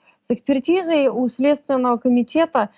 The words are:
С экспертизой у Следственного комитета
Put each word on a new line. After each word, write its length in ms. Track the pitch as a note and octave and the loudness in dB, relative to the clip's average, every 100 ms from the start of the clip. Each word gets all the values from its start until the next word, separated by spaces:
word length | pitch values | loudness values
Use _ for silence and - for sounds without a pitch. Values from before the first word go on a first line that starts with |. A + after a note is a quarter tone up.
| _ _ | _ _
С 80 | - | -8
экспертизой 760 | A#3+ - C4+ D#4+ F#4 E4 D#4 C4+ | -6 -2 -2 0 -2 0 0 0
у 200 | A#3+ B3 | 0 -4
Следственного 680 | - C#4 C#4+ - C4 B3 A#3+ | 0 0 0 -2 -2 0 0
комитета 720 | B3+ B3 A#3 D#4 E4 B3 G#3 | 0 0 0 0 0 0 -4